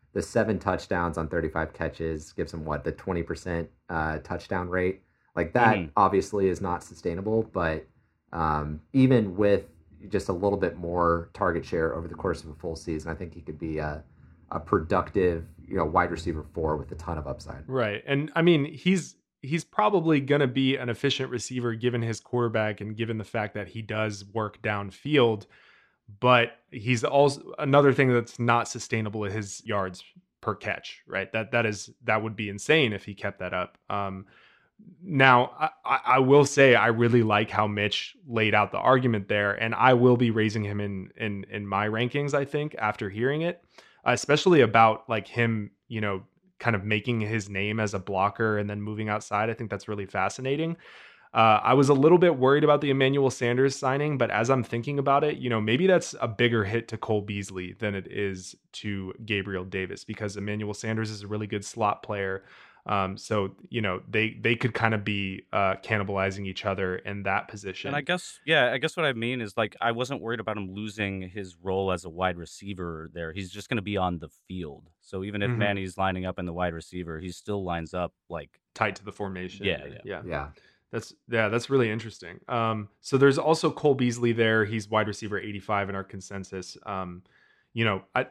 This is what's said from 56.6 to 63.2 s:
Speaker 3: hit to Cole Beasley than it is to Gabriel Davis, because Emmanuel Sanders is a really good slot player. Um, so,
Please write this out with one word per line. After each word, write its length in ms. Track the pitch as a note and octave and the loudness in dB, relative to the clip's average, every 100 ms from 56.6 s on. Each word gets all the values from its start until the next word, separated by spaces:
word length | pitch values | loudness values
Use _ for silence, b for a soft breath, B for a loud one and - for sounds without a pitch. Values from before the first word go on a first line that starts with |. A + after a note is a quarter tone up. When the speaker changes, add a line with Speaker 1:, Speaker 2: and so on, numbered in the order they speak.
| G2 | 0
Speaker 3:
hit 240 | A#2 A2+ | -4 -6
to 80 | A2 | -8
Cole 240 | - G#2+ | -2 -2
Beasley 520 | G#2 G2+ F#2+ F#2 F2+ | -2 -6 -8 -8 -10
than 220 | F#2 G#2+ G2 | -6 -6 -4
it 120 | - | -6
is 420 | - G2+ F#2 F2+ - _ | -6 -6 -6 -12 -20 _
to 400 | - G#2+ G2 F#2+ - A2 | -12 -6 -6 -6 -10 -4
Gabriel 380 | G2+ G2 F#2+ | -4 -2 -6
Davis, 400 | F#2 F#2+ F#2 G2+ | -6 -6 -6 -8
because 320 | - G#2+ G#2 G2+ | -12 -8 -8 -6
Emmanuel 380 | G#2 G#2+ G#2 | -6 -6 -6
Sanders 360 | G#2 A2+ A2 A2 | -6 -4 -4 -4
is 120 | G#2+ | -8
a 60 | G2+ | -8
really 200 | G#2+ G#2+ | -6 -4
good 160 | G#2 | -6
slot 400 | G2 - G#2+ - | -6 -2 -2 -2
player. 400 | - G#2 F#2+ F#2+ B B B B - | -4 -4 -4 -6 B B B B -4
Um, 300 | G2+ F#2+ | -2 -2
so, 360 | G2 | -4